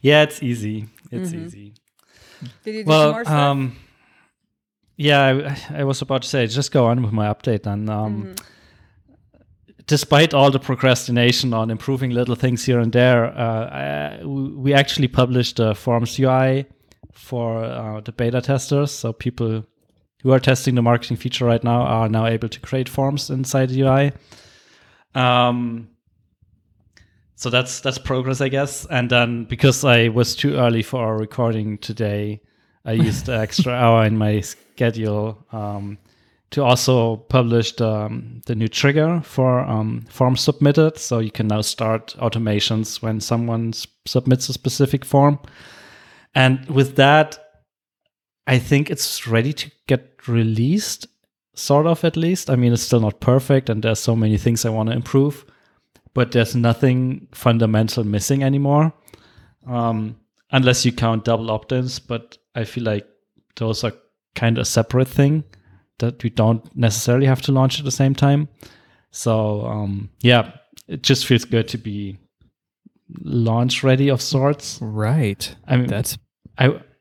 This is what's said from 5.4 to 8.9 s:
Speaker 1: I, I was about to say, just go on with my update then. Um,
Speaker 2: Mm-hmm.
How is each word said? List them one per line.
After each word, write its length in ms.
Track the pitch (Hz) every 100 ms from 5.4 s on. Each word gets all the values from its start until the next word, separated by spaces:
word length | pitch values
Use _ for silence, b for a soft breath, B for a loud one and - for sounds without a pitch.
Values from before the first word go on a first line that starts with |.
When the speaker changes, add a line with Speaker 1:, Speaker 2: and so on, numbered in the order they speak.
| 147 139 B
Speaker 1:
I, 100 | 151
I 40 |
was 160 | 139 135
about 200 | 139 135
to 60 | -
say, 180 | 139 113
just 240 | 120 143
go 160 | 147 117
on 160 | 120
with 100 | 117
my 140 | 110 104
update 380 | 104 - 107
then. 240 | 107 101 107
Um, 340 | 107 107 104
Speaker 2:
Mm-hmm. 120 | 98 92 b b b b b